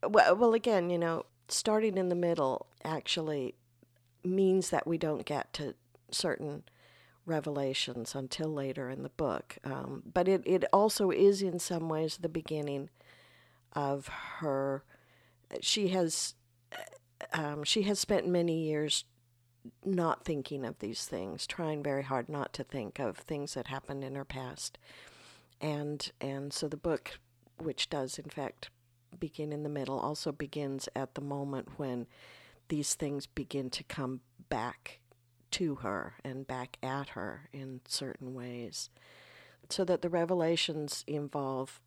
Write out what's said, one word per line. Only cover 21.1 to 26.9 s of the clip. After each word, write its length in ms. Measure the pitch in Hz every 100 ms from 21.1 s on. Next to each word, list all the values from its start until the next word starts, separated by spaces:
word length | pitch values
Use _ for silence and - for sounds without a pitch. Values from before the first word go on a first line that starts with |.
| 95 95 151 -
trying 360 | - 165 151
very 200 | 147 139
hard 260 | 135 135 120
not 240 | 147 135
to 100 | -
think 340 | 135 139 104 -
of 200 | 127 92
things 360 | - 151 143
that 120 | - 123
happened 380 | 135 - 139
in 100 | 135
her 100 | 139
past. 540 | 139 135 127 - - - - - - - - - _ _
And, 500 | 156 147 147 147 - -
and 320 | 139 135 143
so 160 | - 156
the 80 | 147
book, 420 | 170